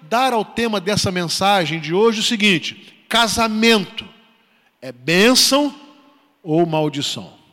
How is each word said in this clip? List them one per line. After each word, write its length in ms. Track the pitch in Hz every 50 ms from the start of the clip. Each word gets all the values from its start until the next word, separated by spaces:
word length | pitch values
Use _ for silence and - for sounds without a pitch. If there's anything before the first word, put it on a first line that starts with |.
| 160
dar 280 | 156 220 240 262 262
ao 140 | 240 226 196
tema 340 | - - - 233 233 214 202
dessa 320 | 170 190 208 - - 208
mensagem 680 | 180 180 175 160 - - 190 196 208 196 175 143 156 165
de 120 | 151 151
hoje 280 | 165 190 220 233 220 214
o 40 | 214
seguinte: 680 | - 240 214 208 208 185 151 - - - - - - - _ _ _
casamento 1000 | - 226 233 214 180 233 226 226 214 214 226 233 226 214 175 - - - - - - _ _ _ _ _ _ _ _ _ _ _ _ _
é 120 | - 131
bênção 840 | 123 120 123 147 165 180 202 240 254 247 - - 262 285 294 285 - - - - - _ _ _ _ _ _ _ _ _ _
ou 200 | 175 151 165 175
maldição? 680 | 165 160 156 156 151 139 143 143 - - 123 95 76 - _ _ _